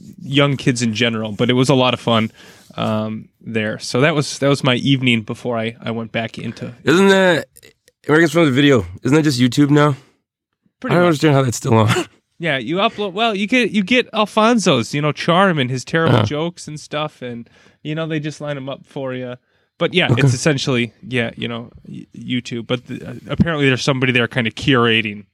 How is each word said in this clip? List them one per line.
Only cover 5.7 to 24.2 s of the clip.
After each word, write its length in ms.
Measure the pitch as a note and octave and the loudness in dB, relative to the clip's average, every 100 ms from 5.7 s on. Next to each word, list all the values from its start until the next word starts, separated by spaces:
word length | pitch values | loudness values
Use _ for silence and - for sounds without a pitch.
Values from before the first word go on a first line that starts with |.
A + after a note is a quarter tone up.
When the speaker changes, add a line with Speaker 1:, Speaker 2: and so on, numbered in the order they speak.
| A#2+ | -8
Speaker 1:
I 120 | A2+ | -10
went 180 | A2+ A2+ | -8 -8
back 260 | A#2+ A2+ - | -8 -8 -10
into 360 | A#2 - A#2+ A#2+ | -12 -12 -14 -6
Speaker 2:
Isn't 260 | B2+ E3+ G3 | 0 4 6
that, 380 | F#3+ F#3 D#3 - - - _ _ _ - | 6 4 2 -4 -18 -20 _ _ _ 2
Americans 240 | D#3 E3+ | 4 4
from 140 | E3 D#3 | 4 2
the 40 | |
Video, 340 | B2+ C#3+ B2+ F2 - | 4 4 4 0 -6
isn't 100 | C3 | 0
that 80 | D#3 | 2
just 160 | D3+ B2 | 2 2
YouTube 320 | B2 C3 C#3+ | 2 4 4
now? 240 | D3 D3 C#3 _ _ _ _ _ _ _ - | 6 4 0 _ _ _ _ _ _ _ -12
Speaker 1:
Pretty 160 | B3+ F3 | -2 2
Speaker 2:
I 20 | |
don't 60 | |
Speaker 1:
much. 20 | F3 | 2
Speaker 2:
understand 260 | D3 D#3 | 4 4
how 80 | C#3 | 4
that's 140 | C3 - | 2 -2
still 160 | C3+ | 0
on. 140 | A2+ G#2+ F4 - | 2 4 2 -2
<laughs> 40 | _ _ - | _ _ -6
Speaker 1:
Yeah, 220 | E3 C3+ | -2 -2
you 180 | A2+ F3 | -2 -2
upload, 340 | A3 G3+ G3+ | -2 -2 -8
well, 200 | F3+ A#3 G3 | -2 -2 -2
you 100 | G#3 | 0
get, 240 | B3+ A3 | 0 2
you 140 | G3+ | 0
get 240 | F3+ B3 - | 2 0 0
Alfonso's, 800 | G#3+ G#3 A3 A3 A#3+ F3+ C3 A2 | -2 -2 2 2 4 2 2 0
you 80 | D3 | -2
know, 120 | D3+ | -2
charm 480 | - - E3+ G3 D#3 | -2 0 2 2 2
and 100 | B2 | -2
his 140 | B2+ | -4
terrible 320 | - E3 E3 A#2+ | -4 0 2 2
Speaker 2:
Uh-huh. 100 | G#2 | 0
Speaker 1:
jokes 400 | D3 E3+ F3 - | -2 -6 -8 -16
and 140 | D3+ | -14
stuff, 420 | - D3 D3+ - | -10 -8 -8 -8
and, 260 | B2 A#2 A#2 _ _ _ | -12 -12 -16 _ _ _
you 100 | D3 | -8
know, 140 | D#3 D#3+ | -6 -4
they 100 | D#3 | -4
just 220 | D3+ - | -6 -10
line 160 | D3 C#3+ | -10 -10
'em 120 | C3+ | -10
up 160 | B2+ | -14
for 300 | - C#3+ C3 | -12 -10 -8
you. 220 | B2+ B2 B2 _ _ _ - | -8 -10 -14 _ _ _ -6
But 160 | E3+ | 0
yeah, 160 | F3 D3+ | 2 2
Speaker 2:
Okay. 120 | B2 | 4
Speaker 1:
it's 120 | C#3 | 2
essentially, 580 | A2+ E3 C3+ C#3+ B2 A#2 _ - | 2 0 0 -2 -2 -2 _ -6
yeah, 240 | B2 A2+ - | -4 -4 -6
you 100 | A#2 | -8
know, 240 | A#2 A#2+ - - | -8 -12 -20 -18
y-, 180 | - - | -18 -18
YouTube. 520 | - A#2+ B2 - A#2 A2 | -16 -6 -6 -6 -10 -6
But 200 | B2 - | -6 -6
the, 200 | - - | -14 -14
uh, 60 | A#2+ - | -16 -8
apparently 400 | C#3 E3+ D3+ C#3 | -2 0 2 2
there's 140 | B2 | 2
somebody 260 | - C3 B2+ | 0 0 0
there 140 | B2 | 0